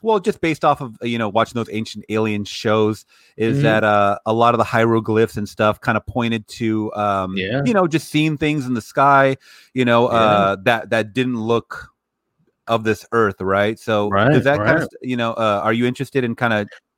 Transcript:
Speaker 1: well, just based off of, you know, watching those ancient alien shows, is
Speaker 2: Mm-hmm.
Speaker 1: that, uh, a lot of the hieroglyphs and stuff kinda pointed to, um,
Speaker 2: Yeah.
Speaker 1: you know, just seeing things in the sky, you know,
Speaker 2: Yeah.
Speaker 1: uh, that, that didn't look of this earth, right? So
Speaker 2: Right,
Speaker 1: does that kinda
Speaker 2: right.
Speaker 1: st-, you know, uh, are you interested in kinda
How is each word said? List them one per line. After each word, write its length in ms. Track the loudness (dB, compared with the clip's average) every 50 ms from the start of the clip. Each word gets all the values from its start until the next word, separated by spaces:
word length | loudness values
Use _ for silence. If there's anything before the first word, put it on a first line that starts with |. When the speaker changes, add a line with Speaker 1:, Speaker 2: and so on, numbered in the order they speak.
Speaker 1:
well, 200 | -2 -2 -2 0
just 200 | 0 -4 -6 -2
based 240 | -2 -4 -2 0 2
off 160 | 0 0 0
of, 160 | -2 -12 -12 -8 -6
you 160 | -4 -4 -2
know, 100 | -4 -2
watching 260 | 2 0 0 0 0
those 120 | -6 -6 -4 -4
ancient 320 | -8 -8 -8 -10 -16 -10 -6
alien 340 | -2 -2 -2 -2 -2 -4 -6
shows, 600 | -8 -10 -6 -2 0 2 2 2 2 0 -4 -8 _ _ _ _ _ _
is 200 | -4 -2 0 0
Speaker 2:
Mm-hmm. 80 | 2 2
Speaker 1:
that, 180 | 2 2 2 2
uh, 360 | 4 4 4 4 2 0 -2 _
a 80 | -2 0
lot 220 | 2 4 4 4
of 40 | 2
the 60 | 0
hieroglyphs 720 | 0 2 2 2 4 2 0 0 0 2 2 2 0 0
and 120 | -6 -10 -10
stuff 320 | -4 0 0 0 0 0
kinda 200 | -2 -2 -2 -2
pointed 460 | -2 -4 -4 -4 -2 -2 -2 -4 -6
to, 480 | _ -10 -6 -4 -2 -2 -2 -4 -6 -6
um, 420 | -4 -2 -2 0 -2 -2 -4 -4
Speaker 2:
Yeah. 260 | -6 -6 -4 -4 -4 -2
Speaker 1:
you 80 | 0 0
know, 140 | 0 0 0
just 200 | -2 -4 -6 -2
seeing 300 | -2 0 0 0 -2 -2
things 280 | -2 -2 -2 -2 -4
in 80 | -4 -4
the 60 | -6
sky, 560 | -6 -6 -2 2 2 4 6 4 4 4 0 -2 _ -20 -20 -20 -20 _ _
you 100 | -2 0
know, 240 | 2 4 4 4 2 2
Speaker 2:
Yeah. 40 | 2
Speaker 1:
uh, 380 | 4 4 4 4 4 2 0 0 0
that, 280 | 0 0 0 -2 -2
that 220 | -2 -2 -2 -2 -4
didn't 280 | -4 -2 -2 -2 -4
look 480 | -2 0 0 0 -2 _ -14 -16 -16 -18 _ _ _ _ _ _ _ _ _ _ _ _ _ _ _ -2
of 160 | -2 -2 0
this 200 | 0 -2 -2 -4 -4
earth, 300 | 0 0 0 0 0 _
right? 400 | -4 -2 0 2 2 0 -2 -6
So 300 | -4 -2 -2 0 0 0
Speaker 2:
Right, 220 | 2 2 4 4 4
Speaker 1:
does 120 | 4 4
that 140 | 2 0 2
kinda 140 | 2 0 0
Speaker 2:
right. 60 | 0 0
Speaker 1:
st-, 200 | -4 -8 -12 -8
you 140 | -6 -4
know, 160 | -2 -2 -4 -2
uh, 280 | 0 0 0 0 0 0
are 80 | 0 0
you 140 | 2 0
interested 360 | 0 -2 -4 -8 -4 -2 -2 -2
in 140 | -2 -2
kinda 300 | -2 0 0 0 0 -2 -4 -8 -20 _ _ _